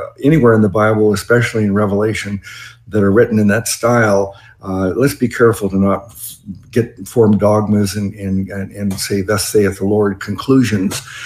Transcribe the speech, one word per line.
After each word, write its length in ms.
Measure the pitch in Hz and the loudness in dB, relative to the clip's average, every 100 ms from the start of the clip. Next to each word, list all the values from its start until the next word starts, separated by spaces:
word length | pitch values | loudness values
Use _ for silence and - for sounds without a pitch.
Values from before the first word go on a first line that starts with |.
| - - | -12 -2
anywhere 300 | 135 160 120 | 2 4 4
in 80 | 110 | 4
the 80 | 104 | 4
Bible, 440 | 107 107 107 107 | 2 2 2 2
especially 500 | 101 - 120 117 113 | 0 2 0 2 -2
in 100 | 104 | 0
Revelation, 680 | 101 104 101 110 104 104 98 - - - - - | 0 0 0 -2 -4 -8 -10 -12 -20 -20 -20 -6
that 140 | 107 | 0
are 100 | 101 | 2
written 280 | 104 117 107 | 4 2 2
in 80 | 104 | 2
that 200 | 107 120 | 0 -4
style, 680 | - 117 120 107 98 95 - - _ | -4 0 2 2 0 -2 -8 -20 _
uh, 320 | 95 95 95 87 | -8 -4 -2 0
let's 200 | 139 - | -2 0
be 120 | 117 | -4
careful 400 | - 117 104 98 | 2 0 2 -2
to 80 | 95 | 0
not 280 | 98 92 - | 0 0 -6
f-, 320 | - - - - 87 - | -18 -18 -16 -18 -18 -4
get 380 | 120 113 - - | -4 -4 -8 -4
form 320 | 123 107 101 | 2 4 4
dogmas 560 | 104 107 104 104 98 104 | 2 2 2 0 0 -4
and, 180 | 98 | -6
and, 360 | 101 98 95 95 | -6 -4 -4 -4
and, 220 | 101 95 | -8 -10
and 220 | 101 101 95 | -6 -6 -6
say, 220 | - 101 | -4 -4
"Thus 260 | 95 104 - | -2 -2 0
saith 300 | 107 98 - | 0 0 -2
the 80 | 98 | -2
Lord," 340 | 107 101 95 | 0 0 -2
conclusions, 840 | - 95 - 135 113 104 98 - - - | -8 -6 2 2 4 0 -2 -6 -12 -16